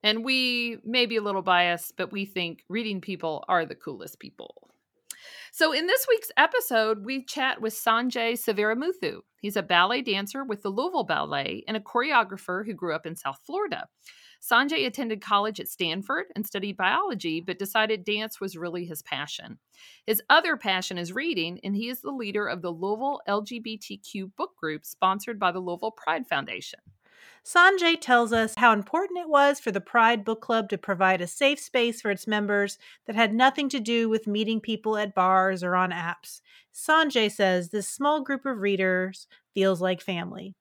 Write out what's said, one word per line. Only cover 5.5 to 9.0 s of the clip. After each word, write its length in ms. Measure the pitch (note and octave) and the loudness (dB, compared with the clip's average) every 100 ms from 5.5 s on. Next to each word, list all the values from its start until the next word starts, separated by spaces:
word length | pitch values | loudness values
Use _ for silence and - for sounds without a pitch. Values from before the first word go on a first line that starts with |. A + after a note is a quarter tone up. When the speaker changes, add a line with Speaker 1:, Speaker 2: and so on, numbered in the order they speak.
Speaker 1:
So 200 | - D#4+ | 0 2
in 160 | D4+ F4 | 2 2
this 180 | B4+ - | 0 2
week's 200 | A4+ - - | 0 2 4
episode, 680 | D#4 B4+ - A#3 A3 G#3+ G3+ | 4 4 2 2 2 0 -4
we 180 | C4+ | -6
chat 380 | B3+ D4 C4 - | -6 -2 -2 -2
with 120 | A3 | -6
Sanjay 600 | G#3+ - A3+ B3 A#3+ A3+ | -2 2 2 2 0 -2
Sivaramuthu. 880 | A#3+ - G#3 G#3+ A#3 D#4+ F4+ | 0 -2 0 0 0 -2 -4